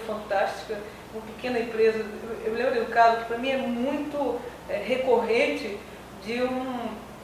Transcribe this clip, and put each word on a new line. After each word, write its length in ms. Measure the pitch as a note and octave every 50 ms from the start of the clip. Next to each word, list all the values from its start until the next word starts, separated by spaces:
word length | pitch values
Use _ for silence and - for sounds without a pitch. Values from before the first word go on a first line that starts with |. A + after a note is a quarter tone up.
| -
fantástica. 720 | G#3+ G#3 G#3 - - G3 G3 G3+ - - - - - G#3+ G3+ G#3 - - - - - -
Uma 100 | A3 A3
pequena 340 | G#3+ G#3+ - B3+ B3 B3 A3+
empresa, 380 | A#3+ A#3+ A3 A3 A3 A3 A3 A3 G#3 - - - A3 A3+ A3 - -
eu, 60 | A3
eu 20 | A3+
lembro 200 | A#3+ B3+ C#4 B3+
de 60 | A3+
um 40 | G#3+ - A#3
caso 240 | A#3 A3+ A#3 A3+
que 80 | A3+ -
pra 120 | - A#3 A#3+
mim 100 | B3+ C4+
é 80 | C4+
muito, 840 | B3 A#3 A#3+ A#3 A#3 B3 C#4+ D4 C#4+ D4 D4 C#4+ C#4+ C#4 A#3+ A#3+ A#3+ - - - - - -
é, 60 | G3
recorrente, 1000 | G#3 - A3+ B3+ B3 C4 C4 B3 - G#3 G#3 A3+ B3 C#4+ - - - - G3+ G3+ G#3 - - - - - - - - -
de 200 | G#3+ A#3+ B3 B3+
um 460 | B3+ B3+ B3+ C4 C4 B3 A#3+ A3+ G#3+ G#3 - - - - -